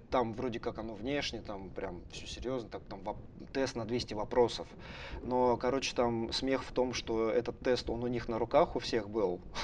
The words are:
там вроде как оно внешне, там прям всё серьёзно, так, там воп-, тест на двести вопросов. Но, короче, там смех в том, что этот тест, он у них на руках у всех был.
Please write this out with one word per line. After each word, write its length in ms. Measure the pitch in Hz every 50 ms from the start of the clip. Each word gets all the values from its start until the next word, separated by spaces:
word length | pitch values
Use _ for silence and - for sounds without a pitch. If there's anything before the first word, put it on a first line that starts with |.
| - -
там 240 | - 131 120 113 107
вроде 260 | 107 127 127 110 113
как 180 | - - 107 113
оно 160 | 110 113 110
внешне, 480 | 95 107 131 143 143 - - - 110 -
там 280 | - 104 98 98 90 -
прям 320 | - 95 95 90 85 82 85 -
всё 140 | - -
серьёзно, 440 | - - - - 120 135 127 110 95
так, 120 | - 98 - -
там 160 | 107 98 98
воп-, 140 | 107 - - - - - - - - -
тест 240 | 139 135 123 -
на 100 | 120 113
двести 280 | 101 123 120 - - 110
вопросов. 540 | 107 104 - - 127 120 110 - - 82 - - - - - - - - - - - -
Но, 320 | 120 127 123 123 123 120 117
короче, 360 | - 123 127 135 123 - -
там 360 | - 123 120 117 113 113 113 117
смех 320 | - 131 135 135 123 -
в 80 | - -
том, 220 | 127 123 127 113
что 360 | - - - 117 110 113 110
этот 300 | 107 120 117 120 117 - -
тест, 280 | 135 123 117 - -
он 140 | 110 117 123
у 40 | 123
них 200 | 123 117 110 -
на 100 | 113 104
руках 380 | 117 117 - 143 175 170 -
у 40 | 131
всех 300 | 120 - 135 117 101 101
был. 300 | 107 110 101 92 87 92 - - - -